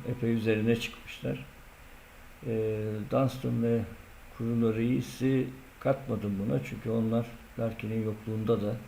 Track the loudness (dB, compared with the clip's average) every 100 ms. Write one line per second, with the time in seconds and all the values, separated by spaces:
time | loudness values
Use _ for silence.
0 | -4 0 2 2 4 4 4 2 0 -8
1 | -14 -6 -4 -4 -6 -16 -20 -20 -20 -20
2 | -20 -20 -20 -12 -4 0 0 0 -2 -4
3 | 0 2 2 0 -2 2 4 2 0 -8
4 | -16 -18 -14 -6 0 4 4 4 2 2
5 | 0 0 2 4 2 -4 -16 -4 0 0
6 | 0 -2 0 0 0 0 -2 -6 -2 0
7 | 2 2 0 -6 -12 -4 -4 -2 -4 -2
8 | -2 -2 -2 0 2 2 2 -2